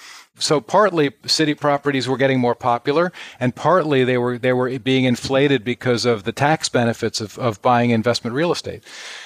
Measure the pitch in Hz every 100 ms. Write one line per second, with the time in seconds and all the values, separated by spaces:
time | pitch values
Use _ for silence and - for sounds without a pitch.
0 | - - - - - 147 - 185 208 170
1 | 139 - - - 151 143 147 143 143 135
2 | 123 127 135 131 123 117 127 120 147 147
3 | 175 - - - 127 - 147 180 151 135
4 | 127 127 123 120 127 127 127 127 131 131
5 | 127 120 - 135 143 131 107 120 127 117
6 | 120 110 113 - 143 156 - 131 117 110
7 | 110 - 107 - 120 101 127 120 120 113
8 | 113 117 117 127 170 143 98 90 - -
9 | - -